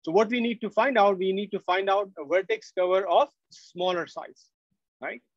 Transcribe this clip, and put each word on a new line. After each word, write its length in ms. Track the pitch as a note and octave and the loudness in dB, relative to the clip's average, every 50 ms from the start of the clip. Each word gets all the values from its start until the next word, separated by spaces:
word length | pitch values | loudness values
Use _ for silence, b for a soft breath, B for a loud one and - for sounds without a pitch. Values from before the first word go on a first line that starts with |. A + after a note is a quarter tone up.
| _ | _
So 80 | E3 | 2
what 180 | E3 G3+ A3 G#3 | 2 2 2 4
we 100 | A#3+ A#3+ | 0 -2
need 220 | A#3 A#3+ A#3 - | -2 -2 -4 -4
to 80 | - G3+ | -8 -4
find 280 | - G#3+ A#3 C#4 C4 | 0 0 0 2 4
out, 200 | A3 G3+ G3+ G3 | 4 4 4 4
we 140 | F3+ F#3+ F#3+ | 2 -2 -2
need 200 | F#3+ G3 G#3 G3 | -2 -2 -4 -6
to 80 | - F#3 | -8 -8
find 300 | - - F3+ F#3+ G3 G3 | -2 -2 -2 0 2 0
out 200 | G3 G3+ G#3 G3 F#3+ | 0 0 -2 -4 _
a 80 | - D3+ | -14 -6
vertex 460 | C#3 E3 F#3+ F#3+ - A3 A3 - - _ | -2 -2 -2 0 -2 -6 -6 -6 -10 _
cover 300 | F#3+ F3+ F3+ F#3 F#3+ G3+ | -2 0 2 2 0 2
of 220 | F3 E3+ G#3+ G3+ - _ _ _ _ | 2 2 2 2 2 _ _ _ _
smaller 560 | - - - - _ F3 F3+ F#3 F3+ E3+ D#3 | -20 -20 -20 -18 _ -4 -2 -2 -2 -4 -6
size, 380 | C3+ - - - - - _ _ _ _ _ _ _ _ _ _ _ _ _ | -8 -12 -16 -16 -16 -20 _ _ _ _ _ _ _ _ _ _ _ _ _
right? 200 | C3+ C3 - B3 _ _ _ | -12 -12 -12 -14 _ _ _